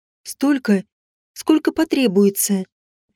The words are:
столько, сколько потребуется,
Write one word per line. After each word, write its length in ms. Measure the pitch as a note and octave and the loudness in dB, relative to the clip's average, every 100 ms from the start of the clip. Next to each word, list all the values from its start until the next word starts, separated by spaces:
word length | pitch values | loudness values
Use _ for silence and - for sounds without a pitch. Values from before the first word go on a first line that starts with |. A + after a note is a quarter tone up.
| _ _ | _ _
столько, 600 | - - C#4 C#4 - G3 - _ _ _ _ | -20 -4 -2 -2 0 -2 -2 _ _ _ _
сколько 400 | - - D#4 D#4+ | -6 0 0 0
потребуется, 920 | D#4+ D#4+ C#4+ A#3+ F#3 G3+ G3+ - F#3+ F#3 _ _ _ _ | -2 -2 0 2 2 2 0 -2 -4 -6 _ _ _ _